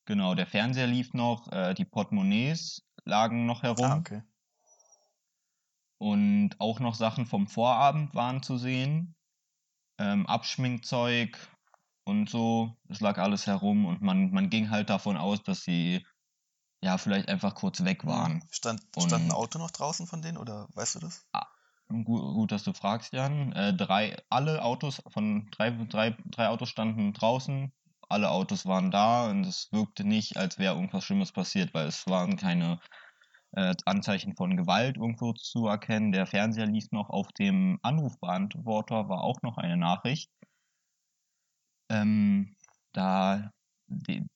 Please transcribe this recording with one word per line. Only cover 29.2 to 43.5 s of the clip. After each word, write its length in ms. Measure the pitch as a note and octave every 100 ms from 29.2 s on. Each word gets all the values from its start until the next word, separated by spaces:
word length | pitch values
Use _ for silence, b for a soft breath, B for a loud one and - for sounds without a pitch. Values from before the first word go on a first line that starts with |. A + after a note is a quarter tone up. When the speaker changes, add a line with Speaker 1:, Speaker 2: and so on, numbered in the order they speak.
| A2+
Speaker 1:
und 160 | G2 F#2
es 260 | - -
wirkte 320 | G#2+ G#2 -
nicht, 340 | G2+ G#2+ - -
als 220 | F#2+ -
wäre 160 | F#2+ E2+
irgendwas 300 | F#2+ F#2+ -
Schlimmes 260 | G2 F#2
passiert, 420 | G2 F2+ G2 F2
weil 140 | E2 D2+
es 180 | - F#2
waren 280 | F#2 F2+ F#2
keine, 420 | F#2+ F2 E2+ E2+ B B B B B B B
äh, 200 | G2 F#2 F2+ -
Anzeichen 500 | G2 G#2+ G2 G2 -
von 220 | F#2 F#2
Gewalt 400 | F2 G2 C3 A2+
irgendwo 360 | A#2 A2+ A#2
zu 340 | A2 - A#2+ A2
erkennen. 440 | G#2 - G#2+ G#2+
Der 140 | F#2+ F#2
Fernseher 400 | G2+ A2 A2 G#2+
lief 240 | G#2+ -
noch, 180 | G#2+ -
auf 220 | G2 F#2+
dem 460 | - G2+ F#2+ F#2 -
Anrufbeantworter 1300 | A#2+ D#3+ C3+ - F2+ F2+ G2+ - A2+ G#2+ - A2 G2+
war 120 | F#2
auch 180 | - -
noch 160 | B2 -
eine 200 | F2 F2
Nachricht. 520 | E2+ F#2 A#2+ D#3 - _ b b b b _ _ _ _ _ _ _ _ _ _ -
Ähm, 640 | A2 G#2 G#2+ G2+ G2+ G2 _ _ _ _
da, 580 | F#2+ F#2+ F#2+ F#2+ G2+ G#2